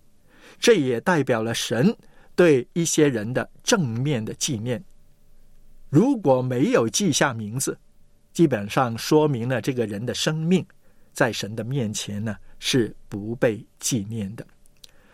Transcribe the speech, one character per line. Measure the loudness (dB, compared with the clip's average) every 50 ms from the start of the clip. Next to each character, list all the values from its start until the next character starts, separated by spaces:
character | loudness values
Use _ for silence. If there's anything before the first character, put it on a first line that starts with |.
| _ _ _ _ _ _ _ -20 -20 -20 -8 0
这 | 4 4 4
也 | 4 4 0 -2 -2
代 | 0 0 0 2
表 | 2 0 0 0
了 | 0 -2 -4
神 | -4 -4 -2 0 2 2 2 2 0 -8 -20 -20 -20 -20 -4 2
对 | 4 6 6 6 4 2 -2
一 | -4 -2 -2
些 | 0 4 4 4
人 | 4 2 -2 -4 -4 -4
的 | -4 -4 -6 -10 -4
正 | 0 2 2 2 2 0
面 | -2 -2 -2 -2 -2 -2 -4
的 | -6 -8
纪 | -6 -4 -4 -4 -4
念。 | -4 -4 -6 -6 -8 -14 -20 -20 -20 -20 _ _ _ -20 -20 -20 -20 -20 -20 -20 -20 -20 -20 -20 -4 2
如 | 4 4 4 4 2
果 | 2 2 2 2 2
没 | 2 0 0 0 2 2
有 | 4 2 2 2
记 | 0 0 0 2
下 | 2 2 0 0
名 | -2 -4 -8 -8 -6 -6
字， | -6 -6 -8 -8 _ -20 _ -20 -20 _ _ _ _ _
基 | 0 2 2
本 | 4 2 0 -4 -2
上 | -2 0 0 0 -2 -6
说 | 0 2 2 4 4 2
明 | 0 -2 -2 -4
了 | -4 -4
这 | -4 -4
个 | -2 -2 -4
人 | -4 -4 -6 -6
的 | -6
生 | -4 -2 -2 -2 -2
命 | -2 0 2 2 2 0 -2 -14 -20 -20 -20 _ -20 -20 _
在 | -2 0 0 0
神 | -2 -4 -8 -8 -8
的 | -8
面 | -6 -4 -4 -4 -4 -4
前 | -6 -8 -8 -8 -8 -6 -6
呢， | -8 -8 -10 -14 -20 -16 -8
是 | -4 0 2 2 0 0 -4 -12 -14 -12
不 | -10 -8 -8 -8 -4
被 | 0 0 0 0 -2 -8 _ _ -10
纪 | -6 -4 -4 -4 -4 -6
念 | -8 -8 -8 -8 -10
的。 | -14 -18 -20 -20 _ -20 -20 _ _ -20 -20 -20 -20 _ _